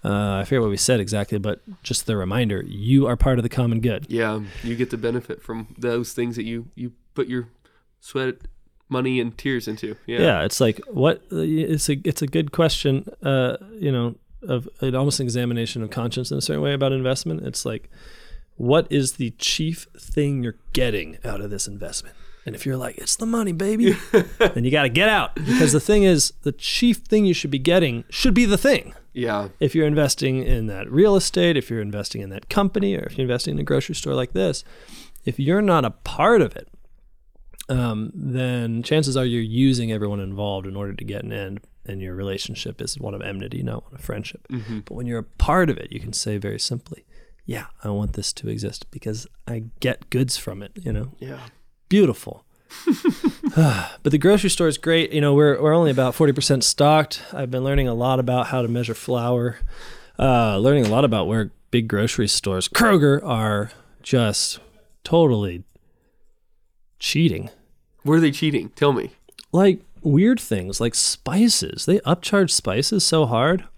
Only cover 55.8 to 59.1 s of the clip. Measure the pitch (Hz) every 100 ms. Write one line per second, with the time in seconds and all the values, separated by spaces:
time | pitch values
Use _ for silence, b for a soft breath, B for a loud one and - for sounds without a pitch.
55.8 | 160 131 131 - 156 139 - 135 - -
56.8 | 147 156 147 - - - 131 127 135 139
57.8 | 127 113 123 131 123 127 120 131 120 120
58.8 | 117 110 -